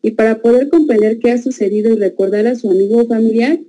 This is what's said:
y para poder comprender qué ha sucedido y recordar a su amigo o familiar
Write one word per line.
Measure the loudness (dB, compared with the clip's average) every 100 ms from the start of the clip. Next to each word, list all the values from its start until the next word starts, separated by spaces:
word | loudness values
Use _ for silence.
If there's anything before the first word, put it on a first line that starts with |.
y | -2
para | 0 0 0
poder | 2 2 2
comprender | 2 2 2 0 0
qué | -2
ha | 0
sucedido | -4 -4 -2 0 0
y | 0
recordar | 0 -2 -2 0 -2
a |
su | -2 -2
amigo | 0 2 0
o | 0
familiar | 0 0 0 0 -2